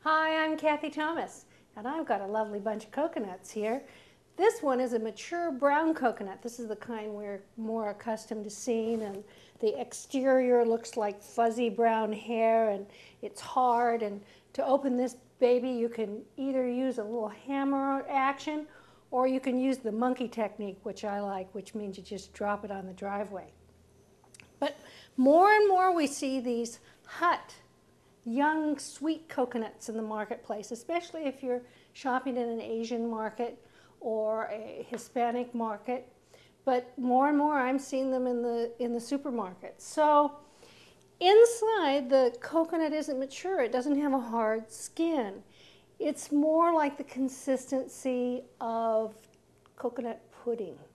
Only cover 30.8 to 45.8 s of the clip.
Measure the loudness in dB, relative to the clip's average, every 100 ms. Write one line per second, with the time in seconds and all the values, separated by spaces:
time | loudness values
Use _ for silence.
30.8 | -4 -4 -4 -8 -6 -6 -4 -4 -6 -20
31.8 | _ -8 -2 -2 0 -4 -4 -4 -6 -6
32.8 | -4 -4 -4 -4 -6 -4 -6 -6 -20 -20
33.8 | -20 _ -4 -2 0 -2 -4 -8 -10 -14
34.8 | -10 -10 -6 -2 0 0 -4 -4 -4 -4
35.8 | -6 -6 -8 _ _ -20 -20 _ 0 0
36.8 | 0 -6 2 4 6 4 4 2 2 0
37.8 | -2 -4 0 0 0 0 -2 -2 -4 -4
38.8 | -4 -4 -4 -4 -4 -4 -6 -8 -16 -16
39.8 | -10 2 6 6 4 0 -20 -20 -20 -20
40.8 | -20 -20 _ _ 8 10 10 8 0 2
41.8 | 2 2 4 4 4 2 -2 0 2 2
42.8 | 0 0 -2 -4 -6 -6 -4 0 0 0
43.8 | 0 2 2 0 0 0 0 0 -4 -14
44.8 | -14 -2 0 0 -2 -6 -18 -20 -20 -20